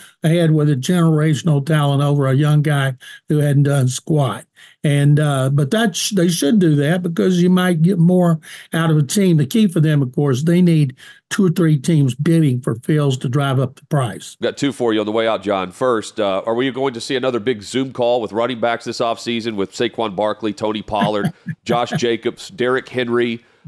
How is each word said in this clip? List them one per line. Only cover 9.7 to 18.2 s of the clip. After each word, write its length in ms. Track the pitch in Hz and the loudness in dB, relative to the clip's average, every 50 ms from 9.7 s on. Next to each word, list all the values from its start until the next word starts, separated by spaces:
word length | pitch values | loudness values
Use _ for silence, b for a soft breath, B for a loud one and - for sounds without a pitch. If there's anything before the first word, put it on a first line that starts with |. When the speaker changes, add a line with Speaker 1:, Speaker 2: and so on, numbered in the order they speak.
| - 170 | 2 2
Speaker 1:
them, 220 | 151 160 151 143 | 2 2 2 2
of 100 | 139 123 - | 0 -2 -2
course, 300 | - 147 143 127 120 156 | -2 0 0 0 0 0
they 160 | 170 170 180 | 2 2 4
need 340 | 180 170 165 156 147 127 B B B B B B B _ | 4 4 4 4 2 0 B B B B B B B _
two 160 | - - 190 | -2 0 2
or 40 | 180 | 2
three 280 | 170 196 170 160 156 | 2 2 2 2 2
teams 380 | 135 - - 170 147 139 127 - | 2 2 2 2 2 2 2 0
bidding 460 | - 147 180 165 165 160 139 123 123 | -2 0 2 2 4 4 2 0 0
for 140 | - 123 113 | -2 -4 -6
Fields 420 | 113 - - 156 151 147 139 131 | -4 -2 -2 0 0 2 0 -2
to 120 | 127 - 127 | -2 -4 -2
drive 300 | 120 147 139 139 131 135 | -2 -2 0 0 0 0
up 160 | 131 - - | -2 -2 -6
the 100 | - - | -12 -8
price. 520 | _ - 147 123 104 85 78 - - - - | _ -2 -2 -2 -2 -6 -10 -14 -18 -10 -6
Speaker 2:
Got 160 | 113 113 - | -4 -4 -2
two 140 | - 139 143 | -2 -2 -4
for 200 | 113 - 123 117 | -2 -2 -2 0
you 80 | 110 110 | 0 0
on 60 | 104 | 0
the 60 | 107 | 0
way 160 | 104 113 113 | 0 0 0
out, 160 | 113 107 101 95 | 0 -2 -2 -2
John. 280 | 101 101 95 92 90 | -2 -2 -2 -2 -6
First, 480 | 87 - 131 127 120 107 101 - - 110 | -6 -2 0 0 0 0 -4 -6 -6 -4
uh, 220 | 104 98 95 95 92 | -2 -2 -2 -2 -2
are 100 | 113 113 | -2 -2
we 140 | 120 131 135 | -2 -2 -4
going 240 | 113 131 135 139 117 | -4 -4 -4 -4 -4
to 60 | 117 | -6
see 140 | - - 143 | -6 -6 -4
another 240 | 123 123 131 120 113 | -2 -2 -2 -2 -2
big 220 | 101 127 127 104 | -2 -2 -4 -4
Zoom 320 | 101 - - 131 135 135 117 | -6 -6 -4 -4 -4 -4 -4
call 280 | - 120 120 120 123 | -2 0 0 0 0